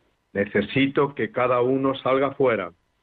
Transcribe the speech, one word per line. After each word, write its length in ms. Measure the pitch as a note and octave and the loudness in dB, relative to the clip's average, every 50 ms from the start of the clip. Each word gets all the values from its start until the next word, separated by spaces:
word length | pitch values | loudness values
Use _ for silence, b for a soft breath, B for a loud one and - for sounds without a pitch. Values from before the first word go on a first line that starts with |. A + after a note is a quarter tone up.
| _ _ _ _ _ _ _ | _ _ _ _ _ _ _
"Necesito 840 | G2 G2+ G2+ - G#2+ G2+ - - C3 C3+ C#3 C#3 D#3 C#3+ C#3+ C#3+ | -2 -2 0 0 -2 -2 0 0 0 0 2 2 0 0 0 0
que 160 | - A#2 G#2+ - | -4 -6 -4 -2
cada 300 | B2+ B2 B2 B2+ B2 A#2+ | -2 0 0 2 2 2
uno 340 | B2+ C3+ C3+ C3+ C3+ C3 | 2 0 0 0 -2 -2
salga 340 | - - B2+ C3 C3+ C#3 C3+ - | -2 -2 0 0 0 0 -2 0
fuera 400 | - C#3 B2+ A#2 G2+ F#2 E2+ F2 _ _ _ _ _ | 0 0 2 2 0 -2 -6 -10 _ _ _ _ _